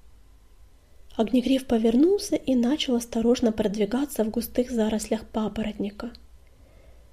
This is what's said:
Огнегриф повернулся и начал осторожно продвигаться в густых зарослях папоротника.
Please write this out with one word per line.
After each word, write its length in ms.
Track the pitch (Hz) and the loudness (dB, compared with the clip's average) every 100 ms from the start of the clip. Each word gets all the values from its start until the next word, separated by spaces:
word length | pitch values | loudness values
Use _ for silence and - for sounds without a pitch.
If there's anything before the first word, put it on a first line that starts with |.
| - - - - - - - - - - - - | -20 -20 -20 -20 -20 -20 -20 -20 -20 -20 -8 -4
Огнегриф 480 | 226 254 254 269 | 0 2 2 0
повернулся 720 | - 233 220 233 339 403 - 330 | 2 2 4 4 4 2 0 -2
и 180 | - | 0
начал 420 | 254 233 311 - 240 | 2 2 0 0 -2
осторожно 560 | 233 226 233 254 233 | -2 0 2 2 2
продвигаться 680 | 220 214 214 202 247 285 - | 0 -2 0 -2 -2 -2 -2
в 60 | 220 | -2
густых 420 | 226 220 - 247 | -2 -4 -2 -2
зарослях 540 | 233 214 214 - 220 | 0 0 -2 -2 -6
папоротника. 840 | - 226 214 208 214 202 196 - 240 - - - - - - - - - - | -4 -4 -4 -4 -6 -6 -8 -8 -14 -14 -20 -20 -20 -20 -20 -20 -20 -20 -20